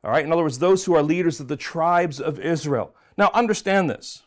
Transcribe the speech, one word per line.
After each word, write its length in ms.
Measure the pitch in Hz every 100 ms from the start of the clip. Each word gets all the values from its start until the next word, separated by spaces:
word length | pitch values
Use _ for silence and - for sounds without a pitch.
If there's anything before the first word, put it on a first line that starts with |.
All 60 | -
right? 160 | 131 147
In 60 |
other 100 | 165
words, 160 | 160 123
those 280 | 175 190 185
who 100 | 165
are 80 |
leaders 360 | 147 175 170 -
of 80 | 131
the 100 | 147
tribes 640 | - 165 165 175 175 135
of 200 | 160 143
Israel. 560 | 160 165 147 131 92 _ _ -
Now, 120 | 202 214
understand 520 | 240 214 - 190 175
this. 360 | - - -